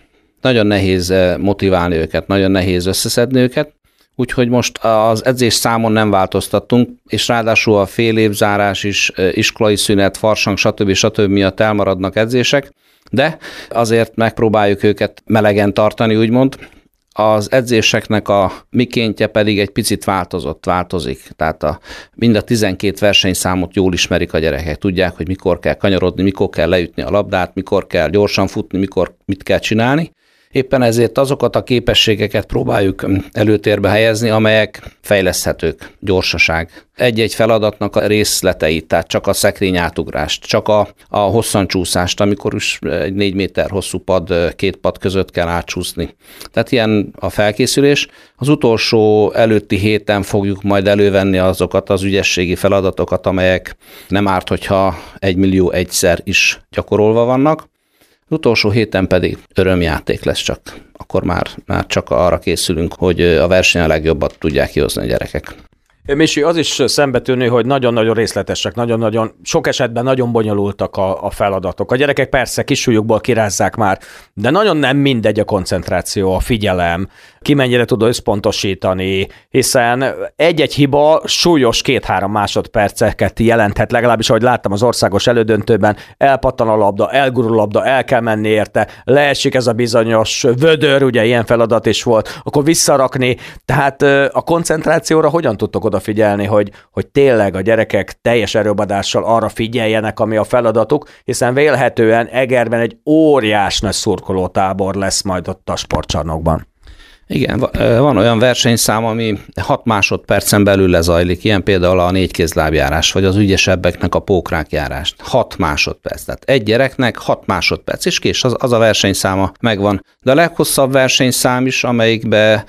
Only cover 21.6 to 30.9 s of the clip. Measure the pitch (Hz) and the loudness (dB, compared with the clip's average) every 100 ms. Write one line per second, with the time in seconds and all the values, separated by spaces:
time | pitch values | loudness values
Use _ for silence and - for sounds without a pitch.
21.6 | 76 76 - - - - 117 104 - 117 | -4 -4 -10 -20 -18 -2 0 2 0 0
22.6 | 104 92 101 - 104 92 95 90 92 92 | -2 -2 -4 0 0 2 0 0 -2 -2
23.6 | 87 101 92 87 - 87 85 85 80 71 | -2 0 0 0 0 -2 -2 -2 -2 -2
24.6 | 80 76 98 90 90 - 85 95 95 87 | -4 -4 -2 0 -2 -2 -6 -4 -2 -2
25.6 | 82 - 101 92 90 87 95 - 95 - | -2 -2 0 0 -2 0 -2 0 -2 -2
26.6 | 80 92 85 - 65 101 98 95 90 - | 0 0 -2 -6 -4 -2 -2 -2 -4 -6
27.6 | 92 98 - 90 78 101 101 - 95 110 | -2 -2 0 -2 0 2 0 0 -2 -4
28.6 | - 92 95 - 87 - - 95 - 92 | -6 -4 -2 -2 -4 -6 -8 -6 -2 -2
29.6 | - 110 120 147 170 _ _ _ _ 135 | 0 0 0 0 -4 _ _ _ _ -4
30.6 | 127 135 120 | 0 0 2